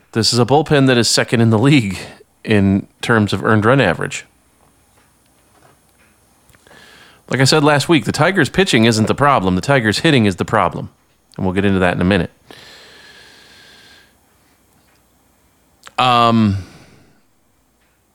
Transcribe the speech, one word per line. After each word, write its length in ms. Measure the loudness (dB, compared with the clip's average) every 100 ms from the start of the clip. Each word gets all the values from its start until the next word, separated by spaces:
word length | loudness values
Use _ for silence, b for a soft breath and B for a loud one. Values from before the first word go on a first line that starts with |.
| _
This 200 | -4 -2
is 60 | 0
a 80 | 0
bullpen 400 | 0 2 2 2
that 100 | 2
is 120 | 0
second 320 | -2 -2 0
in 80 | 2
the 80 | 2
league 400 | 2 2 0 -8 B B _ _
in 420 | -2 0 2 0 -4 -10
terms 300 | -2 0 0
of 120 | -2
earned 200 | 0 0
run 160 | 2 2
average. 440 | 0 -2 -6 -10 -18 _ _ _ _ _ _ _ _ _ _ _ _ _ _ _ _ _ _ _ _ _ _ _ B B B B B B -6
Like 120 | -2
I 40 |
said 180 | 2 2
last 260 | 2 0 0
week, 180 | -2 -2
the 60 |
Tigers' 360 | -2 -2 0 -2
pitching 380 | -2 0 2 2
isn't 200 | 2 0
the 80 |
problem. 400 | 0 0 0 0
The 60 | -2
Tigers' 400 | 0 0 0 -2
hitting 240 | 0 2
is 120 | 0 -2
the 80 |
problem. 460 | -2 -2 -2 -4 -14 _ _ _ _ -8
And 100 | -4
we'll 80 |
get 100 | -2
into 140 | 0 0
that 160 | 0
in 60 | 0
a 40 |
minute. 260 | 0 0 -4 _ -20 B B B B B B B B B B B B B B B B B _ _ _ _ _ _ _ _ _ _ _ _ _ _ _ _ -14 -4
Um, 640 | 0 2 2 2 2 -2 -8 B B B B B B _ _ _ _ _ _ _ _